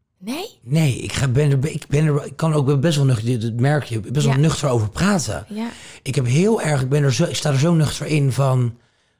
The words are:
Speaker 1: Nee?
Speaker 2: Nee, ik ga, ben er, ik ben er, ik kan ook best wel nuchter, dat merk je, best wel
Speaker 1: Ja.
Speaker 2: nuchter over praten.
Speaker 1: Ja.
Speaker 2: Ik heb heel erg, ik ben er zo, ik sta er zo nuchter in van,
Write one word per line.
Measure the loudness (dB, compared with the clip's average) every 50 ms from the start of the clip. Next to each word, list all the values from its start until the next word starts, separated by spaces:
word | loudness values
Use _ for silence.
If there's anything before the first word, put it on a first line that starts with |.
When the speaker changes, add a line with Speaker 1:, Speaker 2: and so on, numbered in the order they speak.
| _ _ _ _
Speaker 1:
Nee? | -10 -8 -8 -8 -8 -10 -14 _ -8
Speaker 2:
Nee, | -2 0 0 2 0 0
ik | -2 -6 -6 -4
ga, | -2 -2 0
ben | 2 2 2 2
er, | 2 2 0 -2
ik | -4 -8 -6 -4
ben | 0 0 2
er, | 2 0 -2 -4
ik | -6 -6
kan | -4 -2 0 0
ook | 0 0 2 0 2
best | 2 0 2
wel | 2 2
nuchter, | 2 2 0 0 -2 -2 -2
dat | -2 -4 -2
merk | 0 0 2 2 0 -2
je, | -4 -6 -6
best | -6 -4 -2 0 0
wel | 2 2
Speaker 1:
Ja. | 2
Speaker 2:
nuchter | 2 2 2 0 0 0
over | 0 0 0 -2
praten. | -2 -2 0 0 0 0 -2 -4 -6 -8 -8 -10
Speaker 1:
Ja. | -8 -8 -8 -8 -10 -14 -18 -20 -20 -12 -10
Speaker 2:
Ik | -4 -2
heb | -2 0
heel | 2 2 4 4 4 2 2 0
erg, | 0 0 0 0
ik | 0
ben | 2 2 2
er | 2 2
zo, | 2 0
ik | 0 -2
sta | -2 -2 0
er | 2 2
zo | 2 4 4
nuchter | 4 2 0 0 -4 -4
in | -2 0 2 2 2 2
van, | 2 2 2 2 2 0 0 -2 -6 _ _ _ _ _ _ _ _